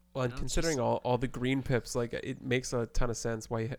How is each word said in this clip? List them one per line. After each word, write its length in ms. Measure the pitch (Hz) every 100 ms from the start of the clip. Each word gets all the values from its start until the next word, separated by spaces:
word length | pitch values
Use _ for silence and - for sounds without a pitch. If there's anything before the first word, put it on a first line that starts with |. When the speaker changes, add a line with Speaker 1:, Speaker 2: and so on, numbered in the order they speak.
| _
Speaker 1:
Well, 100 | -
and 60 | 127
Speaker 2:
You 40 | 123
know, 40 |
it's 100 | 131
Speaker 1:
considering 220 | 175 165 143
Speaker 2:
just 40 |
Speaker 1:
all, 200 | 117 117
all 140 | - 123
the 100 | 127
green 320 | 120 127 135
pips, 320 | 127 123 -
like, 200 | 123 120
it 260 | - - 135
makes 300 | 131 123 -
a 140 | 123 117
ton 240 | - 123
of 80 | 110
sense 320 | 120 113 -
why 240 | 117 113